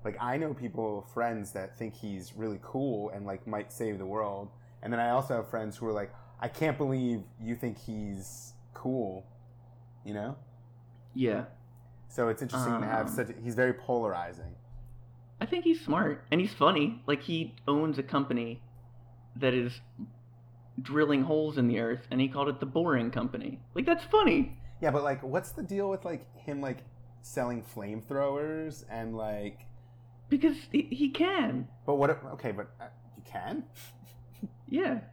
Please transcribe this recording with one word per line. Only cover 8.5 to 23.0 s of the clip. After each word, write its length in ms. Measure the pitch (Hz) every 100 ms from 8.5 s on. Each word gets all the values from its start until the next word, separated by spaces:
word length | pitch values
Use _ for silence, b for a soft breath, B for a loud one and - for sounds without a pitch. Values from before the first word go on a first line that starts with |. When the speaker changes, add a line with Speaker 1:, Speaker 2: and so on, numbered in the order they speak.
| - -
Speaker 1:
cool," 500 | - 127 131 101 92 - - - - - - - -
you 80 | 104
know? 220 | 104 110 143 - - - - - - -
Speaker 2:
Yeah. 300 | - 123 104 - - - - - - -
Speaker 1:
So 180 | - 117
it's 140 | 110
interesting 380 | 123 127 123 113
to 60 | 107
have 200 | 113 110
Speaker 2:
Um, 60 |
Speaker 1:
such 160 | 110 110
a, 40 | 117
he's 140 | 117
very 200 | 113 127
polarizing. 800 | 123 - 123 110 87 87 87 80 - - - - - - - - -
Speaker 2:
I 60 | -
think 160 | 349
he's 180 | 339 330
smart, 440 | - 160 165 147 -
and 80 | 160
he's 120 | 196
funny. 480 | - 147 175 139 113 -
Like, 160 | 143
he 320 | - 165 160 - -
owns 280 | 147 156 135
a 60 |
company 580 | 131 143 135 120 117 120 - - - - - - - 123
that 180 | 131
is 260 | 123 120 - - - - - - - - - - -
drilling 400 | 131 147 147 139
holes 360 | 135 151 156 147
in 100 | 120
the 100 | 110
earth, 280 | 117 127 -
and 100 | 127
he 60 | 135
called 200 | 139 143
it 100 | 131
the 60 | 135
Boring 440 | 139 170 135